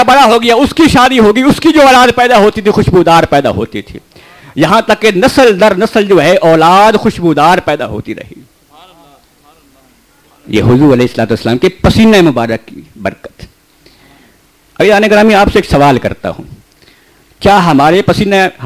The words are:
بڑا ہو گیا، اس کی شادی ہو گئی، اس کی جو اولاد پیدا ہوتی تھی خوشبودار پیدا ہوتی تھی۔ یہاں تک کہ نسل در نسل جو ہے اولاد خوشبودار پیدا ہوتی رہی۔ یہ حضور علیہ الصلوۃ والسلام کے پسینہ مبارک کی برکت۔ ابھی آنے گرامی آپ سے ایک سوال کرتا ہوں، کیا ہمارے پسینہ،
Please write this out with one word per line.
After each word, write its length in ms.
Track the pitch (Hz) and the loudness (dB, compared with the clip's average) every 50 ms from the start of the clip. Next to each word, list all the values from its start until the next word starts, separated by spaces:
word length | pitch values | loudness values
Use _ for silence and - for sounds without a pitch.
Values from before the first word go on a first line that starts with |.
| 247 226 | 2 2
بڑا 180 | 254 277 277 | 2 2 2
ہو 160 | 220 233 233 | 2 2 0
گیا، 140 | 226 240 233 | 0 0 0
اس 180 | 226 285 - - | 0 0 -2 0
کی 140 | - 330 294 - | 0 0 2 2
شادی 260 | 277 247 262 262 262 | 2 2 2 2 2
ہو 160 | 233 208 208 | 2 2 2
گئی، 80 | 233 254 | 0 0
اس 160 | 294 - - | -2 -2 0
کی 100 | - 330 311 | 0 0 2
جو 80 | 311 | 4
اولاد 260 | 285 269 254 254 247 247 233 | 4 4 4 4 2 2 0
پیدا 220 | 240 247 247 247 220 | 0 0 0 2 2
ہوتی 240 | 202 214 208 214 | 2 0 -2 -2
تھی 100 | 202 208 | -4 -4
خوشبودار 520 | 202 214 208 - - 180 170 165 165 165 160 | -2 -2 -2 0 0 0 2 2 2 0 0
پیدا 260 | - - 143 131 117 | 0 -2 -2 -2 -2
ہوتی 320 | 98 - - - - 104 | -4 -6 -8 -10 -10 -12
تھی۔ 180 | 98 - - - - _ _ - - - - - - - - | -14 -16 -18 -20 -20 _ _ -20 -20 -20 -20 -20 -20 -14 -6
یہاں 260 | - 160 151 196 226 | -4 -2 0 0 -2
تک 200 | 220 - 214 - | -2 -2 -2 -2
کہ 100 | - 220 208 | -2 -2 -2
نسل 440 | 180 208 262 - - 262 240 208 180 | 0 -2 -2 0 2 2 2 2 2
در 180 | 202 214 202 180 | 0 0 0 0
نسل 280 | 208 220 - 226 208 | -4 -2 -2 -2 -2
جو 160 | 196 196 165 | 0 0 0
ہے 140 | 139 160 180 | 2 2 0
اولاد 580 | 190 - 165 165 160 160 165 180 190 202 220 220 | 0 0 0 0 2 2 2 2 4 2 2 2
خوشبودار 640 | 202 - 226 - - 175 170 156 143 147 165 185 185 | 0 -2 -4 -4 -4 -4 -2 -2 0 0 0 0 0
پیدا 280 | - - 151 131 120 | -2 -4 -6 -6 -6
ہوتی 300 | 104 107 107 - - 110 | -8 -10 -12 -12 -12 -14
رہی۔ 240 | - 104 104 - - - 120 _ _ _ _ _ 151 175 185 180 165 170 143 143 131 127 _ _ _ _ 147 151 151 147 139 135 135 _ _ _ _ _ _ _ _ _ _ _ _ _ - | -16 -16 -20 -20 -20 -20 _ _ _ _ _ _ -20 -20 -20 _ _ _ _ _ _ _ _ _ _ _ _ _ _ _ _ _ _ _ _ _ _ _ _ _ _ _ _ _ _ _ -6
یہ 160 | - 107 98 | -4 -2 0
حضور 300 | 110 123 127 151 147 131 | 0 2 2 4 2 2
علیہ 140 | 120 123 120 | 2 0 -2
الصلوۃ 200 | - - 113 107 | -2 -4 -4 -4
والسلام 280 | 117 104 - 113 117 123 | -4 -4 -4 -4 -4 -2
کے 120 | - 185 | -2 -4
پسینہ 520 | 185 - - 190 160 - 226 226 220 202 | -4 -2 -2 -2 0 2 2 2 4 2
مبارک 460 | 175 165 131 120 117 113 110 110 _ - | 2 0 0 -2 -4 -6 -6 -8 _ -14
کی 140 | - - - - - - | -20 -20 -20 -20 -16 -12
برکت۔ 440 | - - - - - - _ - - - _ _ _ _ _ _ _ _ _ _ _ _ _ _ _ _ _ _ _ _ _ _ _ _ _ - | -10 -10 -10 -12 -16 -20 _ -20 -20 -20 _ _ _ _ _ _ _ _ _ _ _ _ _ _ _ _ _ _ _ _ _ _ _ _ _ -4
ابھی 120 | 156 196 | 0 0
آنے 160 | 214 196 214 214 | 0 0 0 2
گرامی 260 | 208 208 214 220 214 | 2 2 2 2 2
آپ 120 | 196 202 202 - | 2 2 0 0
سے 60 | 214 | -2
ایک 60 | 180 | -2
سوال 340 | - - 143 143 143 135 117 | -2 0 0 2 2 0 0
کرتا 300 | - 104 95 - - 92 | -2 -6 -8 -8 -10 -10
ہوں، 140 | 80 - - - - - _ _ _ _ _ _ _ _ _ _ _ _ _ _ _ - | -10 -12 -14 -20 -20 -20 _ _ _ _ _ _ _ _ _ _ _ _ _ _ _ -4
کیا 260 | - 202 202 202 170 | 0 2 2 2 2
ہمارے 360 | 175 151 135 139 156 165 190 | 2 0 2 2 2 0 0
پسینہ، 340 | 202 - 170 - 214 196 196 190 190 180 - - 123 | 0 -2 -2 -2 -2 -2 -2 -2 -2 -2 -4 -10 -16